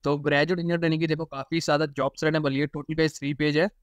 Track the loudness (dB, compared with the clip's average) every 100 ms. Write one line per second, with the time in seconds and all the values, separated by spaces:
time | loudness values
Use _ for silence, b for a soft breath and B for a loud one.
0 | 0 0 2 2 2 0 0 0 2 2
1 | 0 -2 -4 -10 -4 -4 0 0 0 -2
2 | -4 0 0 0 0 0 -2 -4 -6 0
3 | 0 0 -6 -2 0 2 0 _